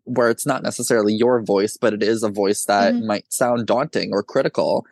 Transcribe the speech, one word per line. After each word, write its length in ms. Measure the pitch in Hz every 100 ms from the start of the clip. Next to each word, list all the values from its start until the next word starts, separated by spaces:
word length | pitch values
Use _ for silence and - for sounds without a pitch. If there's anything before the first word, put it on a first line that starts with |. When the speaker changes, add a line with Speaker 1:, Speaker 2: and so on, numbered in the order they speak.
Speaker 1:
where 240 | - 127 120
it's 160 | 117
not 180 | 143 131
necessarily 520 | 117 - - 117 104
your 260 | 110 117 123
voice, 380 | 101 101 107 -
but 160 | 117
it 80 | 104
is 200 | 107 113
a 60 | 110
voice 360 | 101 98 104 -
that 260 | 101 101
Speaker 2:
Mm-hmm. 140 | 120 110
Speaker 1:
might 260 | 104 -
sound 340 | - 123 120 110
daunting 440 | 113 151 107 95
or 100 | 101
critical, 640 | 104 139 156 - - 123 -